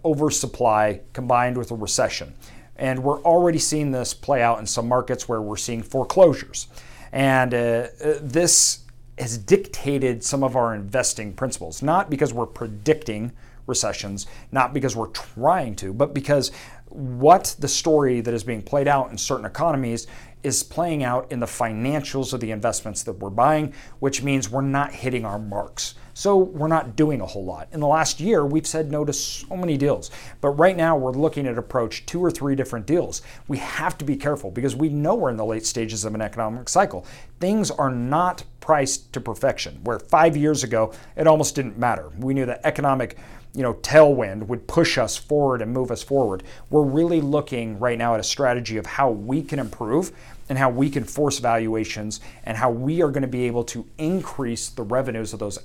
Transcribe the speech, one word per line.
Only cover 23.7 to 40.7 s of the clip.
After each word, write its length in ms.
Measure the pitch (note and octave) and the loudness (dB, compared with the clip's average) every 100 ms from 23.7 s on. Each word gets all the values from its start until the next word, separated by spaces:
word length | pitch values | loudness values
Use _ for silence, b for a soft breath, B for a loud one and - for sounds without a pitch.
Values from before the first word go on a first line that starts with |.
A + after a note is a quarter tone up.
| B B B | B B B
which 240 | C#3 C3+ | -2 -2
means 260 | C#3 C#3 G#2+ | 0 0 0
we're 120 | C3 | -2
not 320 | C#3 C#3 C#3+ | 0 0 -2
hitting 320 | - C3 B2 | -4 -4 -4
our 120 | A2 G#2 | -4 -6
marks. 580 | G#2+ G2+ - - - - B | -6 -6 -6 -8 -10 -10 B
So 240 | - G3+ G3 | -2 4 4
we're 300 | F#3 D#3+ D#3 | 4 0 0
not 280 | D#3+ B2+ | 0 0
doing 260 | G#2+ D3+ C3 | 2 2 2
a 40 | |
whole 200 | F#2 G2+ | -4 -8
lot. 220 | F#2 D#2 - | -8 -8 -8
In 80 | D#3+ | -2
the 80 | D3 | 2
last 320 | D#3 D#3 - | 4 2 0
year, 260 | D#3 G3 | 2 4
we've 220 | C#3+ D#3 D3+ | 4 0 0
said 240 | D#3+ D3+ | -4 -2
no 140 | D3 | -2
to 80 | D3+ | -2
so 420 | C#3+ - - - | -2 -4 -8 -8
many 220 | F#3 F3+ C#3 | -4 0 2
deals, 340 | D3 A#2+ - B B B | 2 0 -4 B B B
but 80 | C#3+ | 0
right 240 | D3 F3+ | 4 4
now 220 | F3 E3 D3+ | 4 2 2
we're 140 | B2+ | 0
looking 340 | C3 D#3 D3+ | 0 0 0
at 120 | C3+ A#2 | -2 -4
approach 480 | - B2+ A#2 - | -2 -2 -2 -4
two 180 | - F3 | -6 0
or 80 | F3 | 0
three 240 | - C#3+ | 0 -2
different 300 | C3+ B2+ A#2 | 0 -2 -4
deals. 360 | G2+ E3+ B2+ - B B B | 0 0 0 -6 B B B
We 100 | C3+ | -6
have 400 | - - E3 - | -4 -4 -4 -2
to 60 | |
be 100 | C#3+ | -4
careful 340 | C#3 D3 C#3+ F#2+ | -2 -2 -4 -6
because 260 | A#2 C3 | -4 -2
we 140 | B2 D#3 | 0 0
know 260 | D3 D3+ | 2 2
we're 140 | A#3 C#3+ | 2 0
in 80 | A2 | 0
the 80 | |
late 200 | A2 A2 | -2 -2
stages 400 | A2 A#2+ A2 G#2+ | -4 -4 -4 -4
of 100 | G#2+ | -4
an 60 | G#2+ | -4
economic 460 | G#2 A#2 A2 A#2+ B2 | -4 -4 -4 -4 0
cycle. 380 | F3+ G3+ F2+ - B B - | 2 2 0 -12 B B -4
Things 300 | F3+ G#3+ F3+ | 0 0 0
are 220 | - C3+ | 0 0
not 520 | B2 B2 D#3 F3+ F3+ - - | 0 0 2 0 -2 -10 -4
priced 540 | - D3+ C3+ - - | 2 4 2 -4 -6
to 80 | - | -8
perfection, 580 | B2+ G#2 C3+ - - C#2 | -6 0 0 0 -6 -8
where 160 | A#2+ A2 | -4 -4
five 360 | - D#3+ E3+ | 2 6 6
years 280 | D3 D3+ C#3+ | 4 2 2
ago, 280 | A#2+ | 0